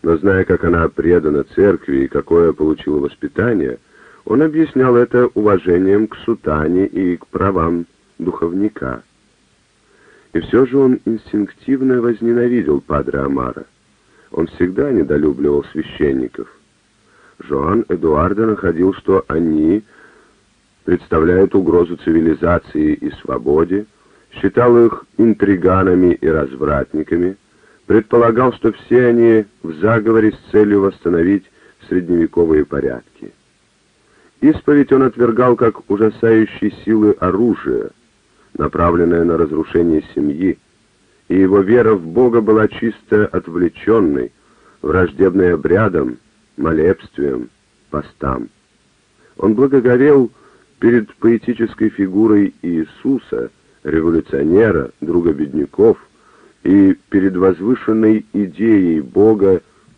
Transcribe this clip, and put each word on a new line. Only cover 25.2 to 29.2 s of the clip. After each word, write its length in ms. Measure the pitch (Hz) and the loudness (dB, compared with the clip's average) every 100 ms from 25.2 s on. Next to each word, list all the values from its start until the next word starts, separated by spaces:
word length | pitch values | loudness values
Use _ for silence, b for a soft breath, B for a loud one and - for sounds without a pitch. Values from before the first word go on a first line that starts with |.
| 117 104 98 95 90 92 95 90 90 | 0 2 0 0 2 2 2 2 2
и 140 | 85 - | 0 -2
развратниками, 1080 | 80 69 65 73 73 65 76 76 85 90 98 b b b b - | -2 -4 -6 -4 -4 -4 -8 -4 -4 -4 -6 b b b b 0
предполагал, 680 | 107 107 120 117 113 127 | 0 2 2 2 2 0
что 180 | 117 117 | 0 -4
все 360 | 104 - 123 123 | -4 0 2 2
они 380 | 120 | 4